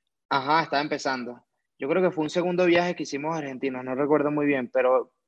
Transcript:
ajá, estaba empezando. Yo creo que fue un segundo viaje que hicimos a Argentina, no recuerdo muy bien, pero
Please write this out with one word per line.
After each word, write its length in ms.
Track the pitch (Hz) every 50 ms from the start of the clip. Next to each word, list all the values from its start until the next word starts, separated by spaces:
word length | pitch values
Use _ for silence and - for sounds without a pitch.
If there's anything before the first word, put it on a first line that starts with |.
| _ _ _ _ _ -
ajá, 320 | 139 139 131 139 156 165
estaba 200 | 156 - 147 139
empezando. 640 | 147 147 151 139 - 143 131 127 120 110 120 123 _ _ _ _ _ _ _ -
Yo 100 | 135 139
creo 140 | 165 185
que 80 | 185 175
fue 140 | - 160 151
un 60 | 151
segundo 340 | - 180 170 180 175 175 180
viaje 300 | 175 170 175 175 180 175
que 60 | -
hicimos 320 | 151 - 143 139 147 160 165
a 40 | 160
Argentina, 440 | 147 139 131 120 135 135 127 127
no 120 | 127 131 127
recuerdo 360 | 131 147 143 151 147 143 147
muy 160 | 147 151 147
bien, 240 | 143 143 131 123 110
pero 400 | - 131 123 127 131 123 117 - _ _ _